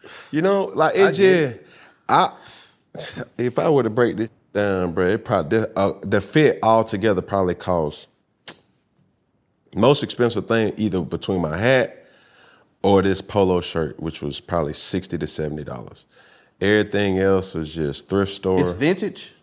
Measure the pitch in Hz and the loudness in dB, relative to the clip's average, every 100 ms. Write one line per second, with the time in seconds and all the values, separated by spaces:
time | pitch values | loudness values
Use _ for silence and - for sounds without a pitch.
0 | - - - 147 185 196 - 127 156 180 | -20 -20 -8 -2 0 0 0 0 2 4
1 | 190 160 196 180 143 110 - - - _ | 4 6 4 4 2 -4 -18 -20 -20 _
2 | - 139 185 - - - - _ _ - | 2 4 4 -2 -20 -20 -20 _ _ -14
3 | - - 123 - 123 117 165 143 110 110 | -12 -12 -10 -4 -4 0 2 2 2 2
4 | 117 85 113 _ _ 101 101 95 90 85 | 2 0 -6 _ _ -2 0 0 -2 0
5 | 92 110 - 101 76 110 107 - 98 - | 0 0 0 0 2 0 0 0 -2 -2
6 | 98 104 - 156 143 - 110 113 110 101 | -2 -2 2 4 4 4 2 2 2 0
7 | 110 92 90 98 90 87 - 87 76 - | 0 0 0 0 0 -2 -2 -2 -2 -6
8 | - _ _ _ - - _ _ _ _ | -16 _ _ _ -20 -20 _ _ _ _
9 | _ _ _ _ _ _ _ - 117 147 | _ _ _ _ _ _ _ 0 2 2
10 | 110 - 120 107 - 113 104 - 107 92 | 0 -2 -2 -2 -2 0 0 0 -2 -2
11 | - 87 - 95 80 82 117 131 - - | -4 -6 -4 -2 -2 0 2 2 0 -6
12 | - _ _ _ _ _ _ _ 95 98 | -20 _ _ _ _ _ _ _ 4 4
13 | 95 95 - 104 92 90 82 85 76 - | 4 -2 -2 0 2 0 -2 -4 -6 -6
14 | 80 - 76 71 - 85 73 76 - 95 | -10 -8 -8 -10 -4 -4 -2 -6 -6 -6
15 | - 85 78 - 76 78 69 62 52 - | -6 -8 -8 -6 -8 -8 -10 -14 -16 -20
16 | _ _ _ _ _ - 98 107 104 101 | _ _ _ _ _ -4 2 2 2 0
17 | 101 95 98 95 - 85 78 80 73 69 | 0 2 2 2 -2 -6 -8 -4 -6 -6
18 | - 98 95 - 95 92 90 90 147 185 | -4 -2 -2 -4 -2 0 0 0 -2 -2
19 | 202 - - _ | -6 -10 -18 _